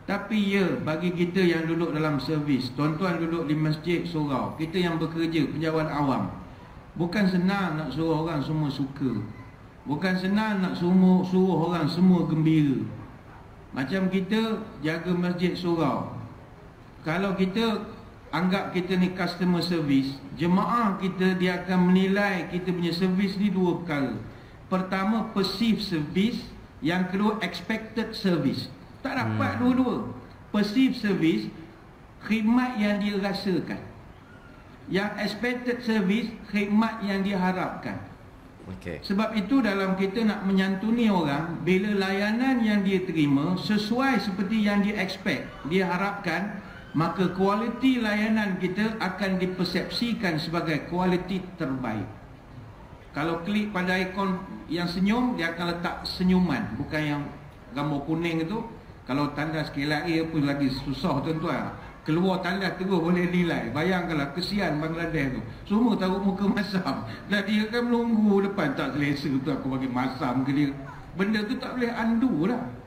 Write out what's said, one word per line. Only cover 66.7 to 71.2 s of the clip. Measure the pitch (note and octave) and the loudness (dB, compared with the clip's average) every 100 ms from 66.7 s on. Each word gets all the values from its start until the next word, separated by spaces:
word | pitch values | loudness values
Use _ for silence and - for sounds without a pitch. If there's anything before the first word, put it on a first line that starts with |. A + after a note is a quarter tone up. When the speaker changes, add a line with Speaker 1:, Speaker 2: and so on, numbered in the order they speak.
| F#3 C#3 - - - - | -2 -2 -4 -6 -10 -2
Speaker 1:
Dan | G3+ | -2
dia | G3 G#3+ G#3+ | 2 0 2
akan | A#3+ A#3+ | 0 2
menunggu | A#3 A#3 A3 G#3+ G3 G3+ | 2 4 4 6 6 4
depan, | G3+ D3+ | 0 -2
"Tak | C3 C#3+ C3+ | 0 -2 0
selesa | C#3+ C#3+ D#3 | 0 0 0
tu | C3 B2+ | -2 -2
aku | B2+ C3+ C3 | -4 -2 -2
bagi | B2+ | -2
masam | B2 C3 - C#3+ B2 C3 | 0 -2 -2 -2 0 2
ke | C#3 | 2
dia." | C#3+ C#3 - - - | 0 -2 -12 -14 -14
Benda | - | -2